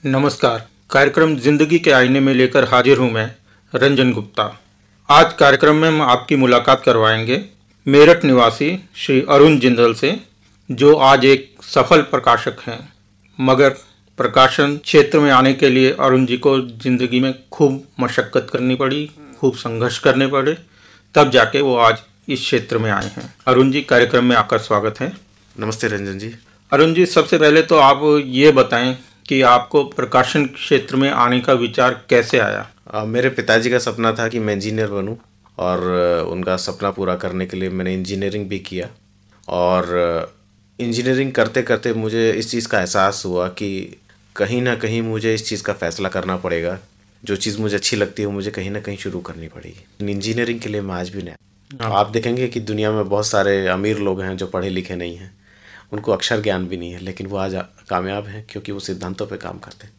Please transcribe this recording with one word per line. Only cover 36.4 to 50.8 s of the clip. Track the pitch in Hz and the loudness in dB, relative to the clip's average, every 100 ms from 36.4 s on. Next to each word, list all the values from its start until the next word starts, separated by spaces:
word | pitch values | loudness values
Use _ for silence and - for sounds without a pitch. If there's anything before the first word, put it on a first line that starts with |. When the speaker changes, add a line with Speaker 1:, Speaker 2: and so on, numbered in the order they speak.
| 92 92 | -4 -4
Speaker 2:
सपना | - 90 98 | -6 -6 -6
पूरा | 95 92 | -4 -6
करने | 90 95 92 92 | -6 -6 -8 -8
के | 95 | -8
लिए | 92 | -8
मैंने | 92 92 | -6 -6
इंजीनियरिंग | 95 92 98 98 104 95 | -6 -8 -8 -8 -8 -10
भी | 98 | -12
किया | 92 92 87 - _ _ _ _ - | -10 -12 -12 -16 _ _ _ _ -8
और, | 90 87 92 87 | -2 0 0 -2
अ, | 87 87 82 82 _ _ _ _ _ | -2 -2 -4 -8 _ _ _ _ _
इंजीनियरिंग | 120 117 127 131 135 | -8 -4 -2 -2 -2
करते | 127 113 - | -2 -2 -2
करते | 117 113 120 | -2 -4 -4
मुझे | 113 110 113 113 | -4 -4 -2 -2
इस | 101 113 | -2 -4
चीज़ | 120 113 | -8 -4
का | 107 | -4
एहसास | 90 98 95 101 98 | -2 -2 -2 -2 -6
हुआ | 90 90 | -4 -6
कि | 90 101 95 98 - _ _ _ - | -6 -10 -10 -12 -20 _ _ _ -8
कहीं | 101 123 | -4 -2
ना | 127 | -4
कहीं | 117 117 113 | -4 -4 -6
मुझे | 113 110 110 | -6 -4 -4
इस | 110 110 | -4 -6
चीज़ | 104 | -8
का | - | -8
फैसला | 101 85 82 95 | -6 -8 -6 -8
करना | 92 92 92 | -6 -6 -6
पड़ेगा। | 90 85 85 95 _ _ _ _ | -6 -6 -6 -8 _ _ _ _
जो | - 98 | -8 -6
चीज़ | 113 104 | -6 -6
मुझे | 110 101 | -6 -4
अच्छी | - 110 | -4 -4
लगती | 101 - | -4 -4
है, | 104 | -8
वो | |
मुझे | 101 98 | -6 -10
कहीं | 101 95 | -10 -10
ना | 104 | -10
कहीं | 101 101 | -12 -12
शुरू | 101 90 | -10 -12
करनी | 87 82 80 | -14 -16 -18
पड़ेगी। | - 82 82 _ _ 101 | -20 -20 -20 _ _ -8
इंजीनियरिंग | 101 104 113 120 117 | -6 -6 -4 -4 -6
के | 117 | -8
लिए | 104 | -8